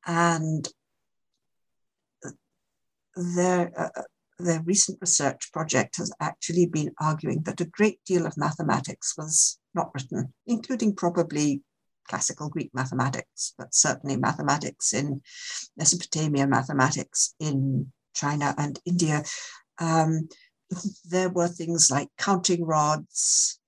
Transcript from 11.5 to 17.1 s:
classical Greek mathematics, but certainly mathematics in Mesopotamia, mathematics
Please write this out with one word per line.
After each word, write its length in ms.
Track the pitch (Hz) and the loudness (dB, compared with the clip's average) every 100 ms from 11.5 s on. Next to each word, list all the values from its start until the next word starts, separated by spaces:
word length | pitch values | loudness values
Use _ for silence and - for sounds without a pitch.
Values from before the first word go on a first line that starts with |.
| 139 _ _ _ _ _ | 0 _ _ _ _ _
classical 400 | - - - 151 | -4 -4 -4 -6
Greek 220 | 151 - | -6 -6
mathematics, 800 | 127 131 127 127 131 - - - - | -4 -4 0 -2 -2 -10 -10 -10 -10
but 160 | 135 | -4
certainly 420 | - 151 131 139 135 | 0 2 0 -2 -2
mathematics 760 | 127 151 147 143 - - - | -2 -2 0 0 -2 -4 -2
in 280 | - 147 139 _ - - - - - | -2 -2 -6 _ -16 -12 -10 -12 -2
Mesopotamia, 720 | 160 175 - 156 156 143 139 | 0 0 -2 -2 0 2 2
mathematics 880 | 135 131 143 131 - - | 2 0 2 2 2 -6